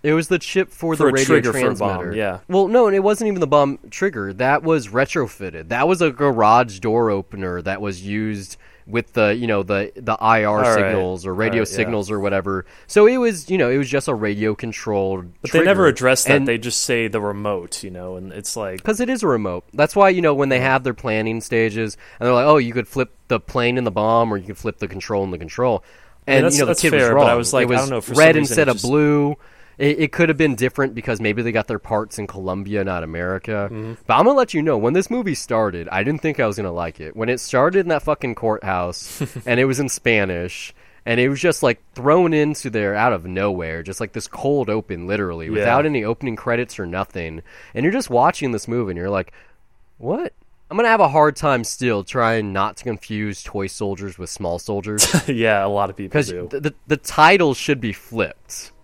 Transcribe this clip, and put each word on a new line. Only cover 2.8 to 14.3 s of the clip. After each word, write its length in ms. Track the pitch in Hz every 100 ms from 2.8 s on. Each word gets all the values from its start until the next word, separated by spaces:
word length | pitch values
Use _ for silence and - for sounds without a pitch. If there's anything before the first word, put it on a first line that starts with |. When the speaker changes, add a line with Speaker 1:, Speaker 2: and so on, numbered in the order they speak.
| 220
Speaker 1:
and 80 |
it 40 | 196
wasn't 300 | 196 208 220
even 100 | 190
the 80 | 151
bomb 320 | 147 139 135 -
trigger. 440 | - 196 127 98
That 280 | 98 127 143
was 280 | 160 160 107
retrofitted. 800 | 113 139 165 123 - 95 80 82
That 180 | 120 156
was 140 | 180
a 100 | 165
garage 680 | 123 143 113 107 117 120 95
door 300 | 113 113 113
opener 520 | 101 95 98 92 90
that 180 | 87 98
was 260 | 104 90
used 520 | 98 104 110 101 95 - - -
with 280 | - 117 -
the, 200 | 123 107
you 140 | 113 120
know, 160 | 101
the, 300 | 95 98 104
the 160 | - 110 110
I 220 | 110 113
R 140 | 104 107
Speaker 2:
All 40 |
right. 120 | 123
Speaker 1:
signals 520 | 110 95 92 92 92
or 80 | 95
radio 260 | 92 110 113
Speaker 2:
All 20 |
right, 60 | 104
yeah. 40 | 98
Speaker 1:
signals 340 | 110 110 98
or 80 | 107
whatever. 460 | 98 95 95 95 - - -
So 180 | 208 214
it 80 |
was, 340 | 254 233 185 -
you 80 | 185
know, 120 | 123
it 80 | 135
was 100 | 131
just 200 | 139 143
a 40 |
radio 400 | 117 104